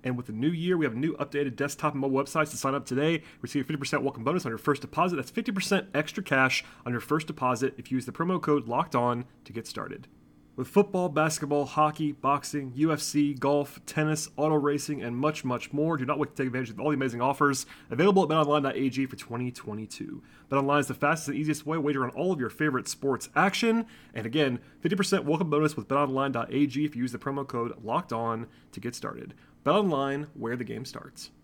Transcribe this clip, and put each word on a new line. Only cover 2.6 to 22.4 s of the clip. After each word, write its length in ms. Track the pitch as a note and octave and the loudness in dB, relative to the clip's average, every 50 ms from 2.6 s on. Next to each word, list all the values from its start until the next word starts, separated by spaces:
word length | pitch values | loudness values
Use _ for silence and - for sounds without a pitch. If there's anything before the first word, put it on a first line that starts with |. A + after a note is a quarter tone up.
| - C3+ C3+ | -2 0 0
up 100 | C#3 C3+ | 0 -2
today. 380 | - B2+ C3 D3 D#3+ E3 D#3 D#3+ - - - | -2 0 2 2 2 2 0 -4 -10 -16 -12
Receive 200 | - B2 - C#3+ | -12 -4 -2 -2
a 20 | C3 | -2
fifty 140 | - D#3+ | -2 -4
percent 260 | C#3+ C#3 - - C#3 A#2+ | -4 -4 -2 -2 0 0
welcome 220 | C3+ B2+ A#2 A2 | -2 -4 -2 -2
bonus 200 | C3+ E3 F3+ - | 0 0 0 -2
on 60 | C3 | -2
your 60 | A2+ | -6
first 240 | G#2+ - - C#3+ C3+ | -2 2 2 2 2
deposit. 340 | - - - D3+ E3+ F#3+ F3 | 0 -6 0 2 2 2 2
That's 160 | C#3+ - - | -2 -4 -4
fifty 220 | - A#3 A3+ - G#3 | -4 -4 -2 -2 -2
percent 340 | F#3+ F#3 - G3+ F#3 - - - | -2 0 2 2 2 2 0 0
extra 280 | C#3 D#3 - - - | 0 0 0 -4 -8
cash 440 | F#3+ - D3 C3+ C3 B2+ B2+ - - - - - - | -2 2 4 4 4 4 4 0 -4 -6 -18 -12 -6
on 60 | B2 | -4
your 100 | B2 A#2 | -4 -4
first 260 | - - D3 D#3+ D#3 | 0 0 0 0 0
deposit 460 | - D3+ - C3+ B2+ B2+ A2 C3 C3 - | -4 -6 -2 0 0 2 2 0 -2 -2
if 120 | - - - | -4 -8 -4
you 60 | C3 | -4
use 100 | B2+ B2+ | -4 -4
the 60 | B2+ | -4
promo 300 | - - E3 F3 F#3 F3+ | -6 -2 0 0 0 0
code 260 | - D#3 D3 C#3+ B2 | 2 2 2 2 2
Locked 280 | A2+ A#2+ C3+ E3 - - | 0 -2 -2 -2 0 0
On 280 | B2+ A#2+ B2 A#2+ A#2+ B2 - - _ _ | 2 2 2 0 -2 -4 -10 -14 _ _
to 80 | - F#2+ | -12 -12
get 120 | A2+ A2 | -12 -10
started. 440 | - - G#2+ G2+ F2+ - - - - - - - _ _ _ _ _ _ | -10 -8 -8 -8 -8 -10 -12 -14 -20 -20 -20 -20 _ _ _ _ _ _
With 120 | - B2+ | -8 -8
football, 420 | - - G3+ G3+ G3+ G3 F#3 F3+ F3+ | 2 4 4 4 4 2 -2 0 0
basketball, 560 | C#3+ D#3 D#3 D#3 D#3 - D#3 C#3 D3 D3 C#3 | 2 2 2 2 0 -2 -2 0 0 0 0
hockey, 460 | C3 - D3+ D3+ D3+ D3 - D#3+ D3 | 0 2 2 2 2 2 0 -4 -4
boxing, 600 | - - - C#3 C#3+ C#3 - - - D3 C3+ C3 A#2+ | -4 -2 0 0 0 0 -2 -4 -6 -6 -6 -6 -2
U 160 | C3 D3+ E3 | 0 2 2
F 80 | D#3 D3+ | 2 0
C, 340 | D#3 - - D3 D3 C#3+ C#3+ | -2 0 2 2 2 2 2
golf, 500 | C3 B2+ C#3 C#3+ D3 C#3+ C3+ - - - | 0 2 2 4 4 2 -2 -8 -16 -16
tennis, 420 | - - D#3+ D#3 D3+ D#3 D3+ - - - | -6 -2 0 2 2 0 0 -4 -8 -4
auto 160 | - D3 D#3 D#3 | 0 2 4 4
racing, 480 | D3+ C#3 D3 C#3+ D3 C#3+ - D3 C3+ | 4 4 2 0 0 -2 -4 -6 -4
and 160 | A#2 A#2+ A#2+ | -4 -4 -2
much, 260 | B2 C#3 D#3 D#3 - - | 0 0 0 0 0 -2
much 300 | C3 B2 A#2 - - - | -2 -2 -2 -4 -4 -2
more, 240 | C#3+ D3+ D#3+ E3 | 0 0 2 0
do 80 | C#3+ B2+ | 0 0
not 140 | A#2+ D3 C#3+ | -2 0 0
wait 100 | D3+ C#3+ | -2 -4
to 60 | - | -2
take 100 | - C3+ | -4 -4
advantage 240 | C3 A#2+ B2+ B2+ A2+ | -2 -2 -4 -4 -4
of 100 | A2 - | -6 -2
all 100 | C3 D3+ | 0 0
the 40 | D3+ | 2
amazing 280 | C3 C3+ C3 A#2 A#2 | 2 0 -2 0 0
offers 440 | A#2+ C3+ C#3 - D3 C#3+ C#3 C3 - - - - - - | 0 0 4 4 4 4 4 0 -4 -10 -14 -20 -12 -8
available 320 | A#2 A#2+ E3 G3+ G3+ F#3+ | 0 4 4 6 6 6
at 80 | F3+ D3 | 4 6
bet 80 | D#3 | 4
online 240 | D#3+ D3+ C#3+ D3 D3+ | 4 4 4 4 4
dot 140 | C#3 C3+ - | 2 2 0
A 120 | - C3+ C3+ | 0 0 0
G 160 | A2+ C3 C3+ | 0 0 -2
for 80 | C3 - | -2 -4
twenty 340 | F#2+ - - A#2 A#2 B2 B2 | -12 -12 -8 -6 -4 -4 -4
twenty-two. 720 | B2 - - G#2+ G#2 G#2+ A2 G#2 - - - - - - - - - - - _ | -6 -8 -10 -10 -8 -8 -10 -12 -10 -12 -10 -10 -10 -14 -16 -20 -20 -20 -8 _
BetOnline 300 | C3+ C#3 C#3 C#3 C#3+ D3 | 0 2 4 4 4 2
is 40 | C#3 | 2
the 80 | C3 B2+ | 0 -2
fastest 360 | - - C#3+ D#3+ D#3+ - C#3+ | 0 2 0 2 0 -2 -4
and 80 | C#3 A#2+ | -4 -2
easiest 260 | D3+ D3+ D3+ D3+ - | 0 0 -2 -2 -2
way 120 | D3 D#3 | -4 -2
to 40 | E3 | 0
wager 220 | C#3 D3 D3 C3+ B2+ | 0 0 0 0 -2
on 80 | B2 | -2
all 200 | - - E3 F3+ | -2 -2 0 0
of 80 | F#3 | 0
your 120 | D3 | 0